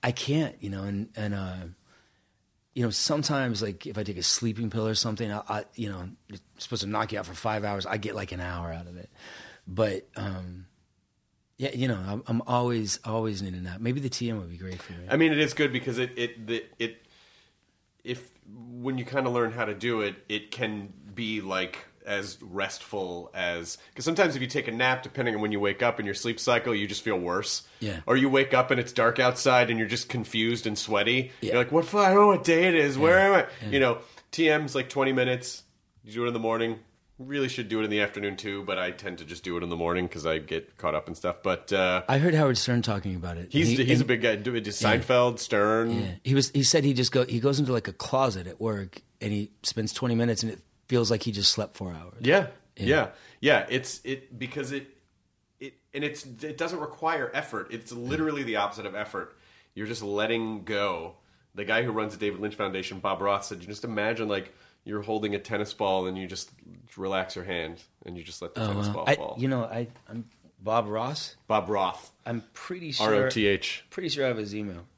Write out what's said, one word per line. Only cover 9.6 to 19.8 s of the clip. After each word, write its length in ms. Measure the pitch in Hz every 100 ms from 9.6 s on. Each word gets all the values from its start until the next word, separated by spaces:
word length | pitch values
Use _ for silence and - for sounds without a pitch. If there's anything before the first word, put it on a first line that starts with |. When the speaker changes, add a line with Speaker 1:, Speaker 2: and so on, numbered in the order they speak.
| -
Speaker 1:
But, 400 | 95 107 95 - -
um, 500 | 101 92 90 90 90 _ _ _ _ _ _ _ _ _
yeah, 120 | 135
you 140 | 131 131
know, 120 | 104 92
I'm, 160 | 104 -
I'm 160 | 117 113
always, 520 | 123 120 117 107 - -
always 380 | 113 110 101
needing 200 | 98 90 90
that. 160 | 90
Maybe 180 | 113 127
the 100 | 135
T 200 | - 120
M 100 | 113
would 100 | 87
be 80 | 87
great 240 | 92 92
for 120 | -
me. 60 | 87 90
Speaker 2:
I 100 | 147
mean, 140 | 160
it 80 | 151
is 140 | 151
good 180 | - 143
because 280 | 127 131 120
it, 120 | 127 127
it, 300 | 120 117 107
the, 180 | 117 - _
it, 260 | 117 - _ _ _ _ _ _ _ _ _ _
if, 280 | - 123 - _ -
when 500 | 107 117 123 123 131
you 80 | 123
kinda 240 | 135 131
learn 220 | 123 117
how 140 | 117 107
to 100 |
do 260 | 101